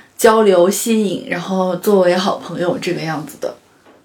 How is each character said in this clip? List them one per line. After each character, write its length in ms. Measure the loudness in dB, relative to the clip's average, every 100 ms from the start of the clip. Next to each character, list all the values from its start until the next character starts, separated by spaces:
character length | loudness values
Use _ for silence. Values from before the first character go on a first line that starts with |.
| -18 0
交 260 | 4 4
流 260 | 4 4 4
吸 340 | 2 0 0
引， 240 | 0 -4 -6
然 120 | -8
后 340 | -4 -2 -2 -2
作 240 | 2 2
为 140 | 4 2
好 220 | 0 -4
朋 240 | -6 -6
友 160 | -4 -4
这 160 | -4
个 80 | -6
样 240 | -6 -8 -10
子 120 | -10
的。 140 | -12 -12 _ _ _ _